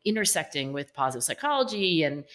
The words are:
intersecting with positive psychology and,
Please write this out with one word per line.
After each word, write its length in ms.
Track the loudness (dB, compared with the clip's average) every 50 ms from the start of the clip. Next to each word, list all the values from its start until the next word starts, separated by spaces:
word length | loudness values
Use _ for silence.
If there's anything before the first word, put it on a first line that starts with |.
| -2
intersecting 680 | -2 0 2 2 2 2 0 -2 -2 -4 -4 -4 -4 -4
with 200 | -6 -8 -8 _
positive 300 | -2 0 0 0 -2 -2
psychology 800 | -2 -2 -2 -2 0 0 2 0 0 0 0 2 2 4 4 2
and, 200 | 2 0 -4 -10 -14